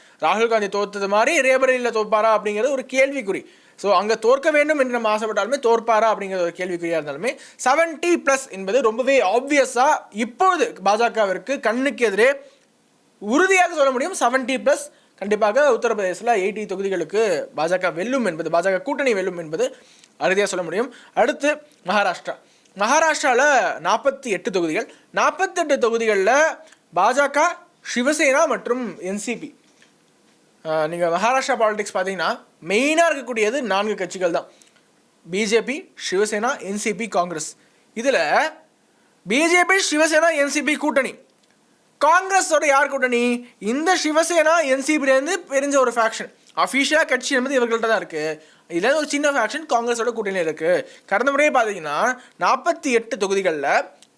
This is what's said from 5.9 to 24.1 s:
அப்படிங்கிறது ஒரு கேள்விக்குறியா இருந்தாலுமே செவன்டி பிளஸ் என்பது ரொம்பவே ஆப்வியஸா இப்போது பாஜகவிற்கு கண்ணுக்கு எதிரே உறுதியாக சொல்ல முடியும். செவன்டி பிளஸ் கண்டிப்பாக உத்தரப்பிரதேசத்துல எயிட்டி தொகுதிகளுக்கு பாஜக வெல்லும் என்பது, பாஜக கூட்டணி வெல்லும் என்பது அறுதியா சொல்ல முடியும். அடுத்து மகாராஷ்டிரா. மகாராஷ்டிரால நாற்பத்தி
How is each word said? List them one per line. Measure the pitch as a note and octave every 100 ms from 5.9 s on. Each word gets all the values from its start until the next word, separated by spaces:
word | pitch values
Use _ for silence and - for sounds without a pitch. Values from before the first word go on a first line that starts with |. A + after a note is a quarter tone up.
| G#3+ A3
அப்படிங்கிறது | G3 G3 F#3+ E3+
ஒரு | E3+
கேள்விக்குறியா | F#3 F3 E3+ E3
இருந்தாலுமே | D3 C#3+ A3+ D4 - -
செவன்டி | B3 C#4+ E4 D4 F4 D#4+
பிளஸ் | C4+ C4+ -
என்பது | F#3+ F#3+ A#3+
ரொம்பவே | C#4 A3+ B3+ C4+
ஆப்வியஸா | F#3 A#3 C4+ C#4+ B3 A#3 C#4 - -
இப்போது | G#3 A3+ - F#4+ F4+ F#3+ - G3
பாஜகவிற்கு | G#3+ A#3 A3 G3+ F3+ F3+ C4+
கண்ணுக்கு | A3 A#3+ C#4 A3 A3+
எதிரே | G3 B3 C#4 - _ _ _ _ _ _ _
உறுதியாக | G3+ C#4 F#4+ F#4+ F4 D#4+
சொல்ல | C4+
முடியும். | B3 D#4+ F#4+
செவன்டி | A#3+ C4 B3 B3+
பிளஸ் | G#3 E4 - - _ _
கண்டிப்பாக | G3 G#3 G#3+ A#3 D4
உத்தரப்பிரதேசத்துல | A3+ A3+ G#3 F#3 F3 A3+ A3
எயிட்டி | F#3+ G#3 G#3
தொகுதிகளுக்கு | F#3 G3 F#3 D#3 G3+ A3+ D3+ A2 C3+
பாஜக | E3 F3+ F3+
வெல்லும் | D#3 G#3+ C4+ G#3
என்பது, | D#3+ E3
பாஜக | E3 F#3 F#3
கூட்டணி | A3 C#4+ C4+
வெல்லும் | G3+ F#3 E3+
என்பது | D#3+ D#3+ B3 - - _ - -
அறுதியா | D#3 F#3+
சொல்ல | G3 F#3
முடியும். | E3 F3+ B3+ - -
அடுத்து | - A#3+ A3+ D4 D4+ - _ F3
மகாராஷ்டிரா. | G#3 G3 E3+ - - _ _ _ F#3+
மகாராஷ்டிரால | G#3+ D4+ D#4+ D4+ D4 A#3+ D4 C4 F3 A#2
நாற்பத்தி | E3+ A3+ C#4